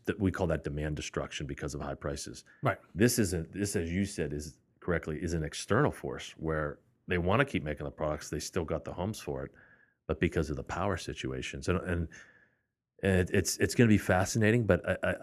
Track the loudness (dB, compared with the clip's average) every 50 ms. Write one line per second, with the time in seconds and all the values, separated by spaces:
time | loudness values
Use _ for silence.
0 | -4 -4 0 2 2 2 2 2 0 0 0 -2 -2 -4 -4 -2 -2 -2 -4 -4
1 | -6 -6 -6 -6 -6 -6 -6 -8 -8 -8 -6 -6 -6 -6 -6 -6 -6 -6 -8 -4
2 | -4 -6 -4 -4 -8 -12 -12 -16 -18 -20 -14 -2 -2 -2 -2 -2 -8 _ 2 4
3 | 4 4 6 4 2 2 0 -2 -4 -6 -4 -4 -4 -2 -2 -2 -2 0 0 0
4 | 0 0 -2 -4 -4 -2 -4 -6 -6 -8 -14 _ _ _ _ _ -2 0 0 0
5 | 0 -4 -6 -4 -2 -2 0 0 -2 -4 -6 -8 -2 2 4 4 4 4 2 -2
6 | -8 -8 -8 -8 -10 -14 -12 -6 -4 -2 0 0 -2 -2 -6 _ _ _ _ _
7 | _ -2 0 0 2 4 4 2 2 0 0 -4 -2 -2 -6 -4 -6 -8 -4 -2
8 | -2 -2 -2 -4 -6 -6 -6 -6 -6 -4 -2 -2 -2 0 -2 -4 -4 -8 -6 -4
9 | -4 -4 -4 -6 -6 -6 -6 -6 -6 -10 -12 -20 -20 -20 -20 _ _ _ _ _
10 | -4 -4 0 2 2 2 2 2 0 0 -2 -6 -4 -6 -4 -2 0 0 0 -2
11 | -4 -8 -8 -6 -6 -6 -6 -6 -8 -8 -8 -6 -2 0 0 0 0 0 -2 -2
12 | -2 -4 -6 -18 -20 -20 _ _ _ _ _ _ _ _ _ _ _ _ _ 0
13 | 2 4 6 4 4 4 2 2 2 0 0 0 0 2 4 6 6 8 8 6
14 | 6 4 4 4 2 2 2 4 4 4 4 4 6 4 4 4 4 -2 -2 0
15 | 0 -2 -2 0